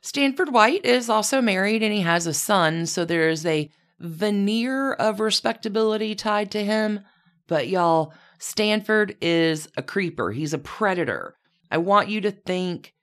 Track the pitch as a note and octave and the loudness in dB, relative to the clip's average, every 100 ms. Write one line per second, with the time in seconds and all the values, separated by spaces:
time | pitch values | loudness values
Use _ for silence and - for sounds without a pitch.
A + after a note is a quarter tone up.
0 | - C#4 C#4 C4+ F4 B3 A3 F4+ B3 B3 | -8 0 0 0 2 6 4 4 2 2
1 | A#3 G#3+ G#3 C4+ A#3 F#3 G3 A3 G#3+ G#3 | 2 0 2 2 2 2 2 0 0 0
2 | E3+ E3+ E3+ D#3 - G3+ E3 E3 E3 - | 2 0 0 -4 0 2 4 2 -2 -4
3 | E3+ E3+ D#3+ D#3+ E3 D#3 D3+ _ _ _ | 0 2 2 2 0 -2 -2 _ _ _
4 | E3+ D#3+ G#3 G3+ G3+ A3+ A#3+ C4+ C4+ - | -12 -4 -2 0 0 0 -2 -2 -4 0
5 | G#3+ G3+ A3 G#3 A3+ A3+ A3 G3+ A3 G#3+ | -2 0 -2 0 -2 -4 -4 0 0 0
6 | G#3+ G#3 A3 G#3 G#3 G#3+ G3+ A3 G#3+ G#3 | -4 -4 -2 -2 -2 -4 -2 0 0 -4
7 | - _ _ _ _ D#3+ B2 F#3 E3+ E3 | -8 _ _ _ _ -2 0 2 4 2
8 | D#3 - _ _ - - G#3+ G#3 G#3 G#3+ | 0 -8 _ _ -10 -2 0 0 2 0
9 | G#3 - E3+ E3+ E3 D#3 D3+ - C#3 G3 | 0 -2 0 2 2 0 -6 -10 -6 -4
10 | F3+ D3 F#2 A2+ D3+ D3+ - - G#3 F#3 | -4 -2 -4 -4 -4 -6 -8 -2 0 0
11 | C#3+ D2+ - _ _ _ _ D#3+ F3 G3+ | -2 -4 -8 _ _ _ _ -2 2 2
12 | F#3 G#3+ G3+ G3 - F#3 F#3 E3+ - _ | 2 -2 -4 -6 -6 -4 -2 -6 -10 _